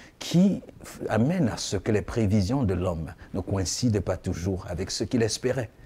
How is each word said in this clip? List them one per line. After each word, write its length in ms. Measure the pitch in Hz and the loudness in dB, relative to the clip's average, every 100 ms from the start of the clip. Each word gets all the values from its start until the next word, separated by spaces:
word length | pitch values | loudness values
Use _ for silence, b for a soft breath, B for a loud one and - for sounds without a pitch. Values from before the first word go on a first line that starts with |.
| B B | B B
qui 420 | - 170 190 - - - | 0 4 4 4 -6 -18
f-, 240 | - - - | -16 -8 -2
amènent 380 | 110 127 185 123 | 2 2 2 0
à 100 | - | 0
ce 180 | - 101 | -4 -4
que 160 | - | 2
les 120 | 104 | 0
prévisions 600 | - - 107 107 92 139 | 0 0 4 4 4 2
de 120 | 110 90 | 2 2
l'homme 400 | 90 82 78 - B | 0 -2 -6 -10 B
ne 60 | 95 | -8
coïncident 640 | - 98 87 - 123 104 | -2 -2 -2 0 2 2
pas 160 | 90 90 | 0 -4
toujours 500 | - 80 90 92 - | -2 -4 -2 -4 -4
avec 220 | 85 95 | -6 -6
ce 120 | - | -4
qu'il 200 | 107 127 | -2 2
espérait. 480 | 113 - 127 131 110 - | 2 0 -2 -2 -4 -10